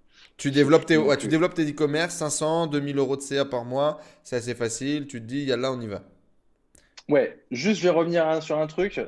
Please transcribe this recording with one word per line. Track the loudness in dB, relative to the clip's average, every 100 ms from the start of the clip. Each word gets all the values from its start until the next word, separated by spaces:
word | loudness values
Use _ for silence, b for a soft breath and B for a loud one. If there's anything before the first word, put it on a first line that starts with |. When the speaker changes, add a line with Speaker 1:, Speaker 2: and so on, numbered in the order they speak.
| _ b b -6
Speaker 1:
Tu | 0
développes | 4 6 6 6
tes, | 2
ouais, | 4 2
tu | 2
Speaker 2:
Ok. |
Speaker 1:
développes | 2 2
tes | 0 -2
e-commerce, | 0 0 0 -2 -4
cinq | -4
cents, | -2 0 0 0
deux | -2
mille | -2 -2
euros | 0 -2
de |
C | -4 -2
A |
par | -2 -4
mois, | -4 -2 0 -2 B B
c'est | -6
assez | -6 -4 -4
facile. | -4 -4 -4 -4 -6
Tu | -12
te | -8
dis, | -4
yallah, | -2 0 -2
on | -4
y | -8
va. | -10 -12 _ _ _ _ _ _ _ b b 2
Speaker 2:
Ouais, | 2 2 -4 -10
juste | -2 0 2
je |
vais | 4
revenir, | 4 2 2 2
hein, | 0
sur | 0 -2
un | -2
truc, | -2 -2 -4